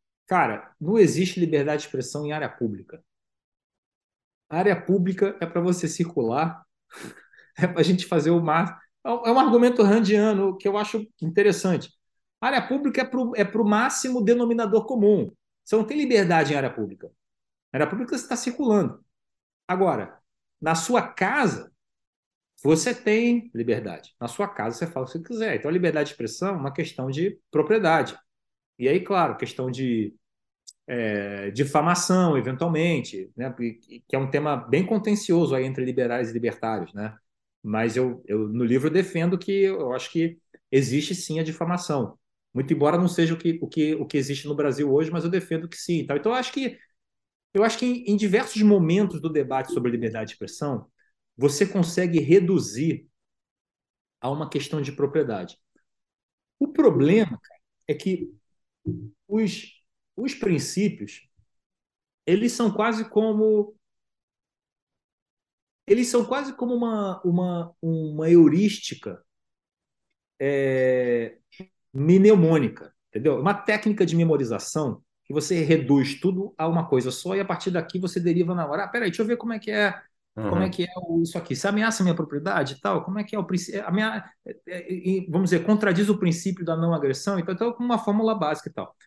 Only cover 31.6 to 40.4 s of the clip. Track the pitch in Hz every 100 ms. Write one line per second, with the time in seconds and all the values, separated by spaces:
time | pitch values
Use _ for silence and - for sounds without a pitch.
31.6 | 139 151 165 175 - 185 175 139 117 127
32.6 | 170 156 170 127 113 98 95 - 127 120
33.6 | 117 113 _ 120 - 135 135 143 151 131
34.6 | 117 143 185 220 214 208 - 170 147 131
35.6 | 131 131 127 127 120 123 113 117 117 -
36.6 | 113 107 82 101 107 113 _ _ _ _
37.6 | 107 107 113 120 127 123 - 107 107 117
38.6 | 117 127 151 175 185 170 170 170 202 196
39.6 | 196 190 131 127 - 160 165 165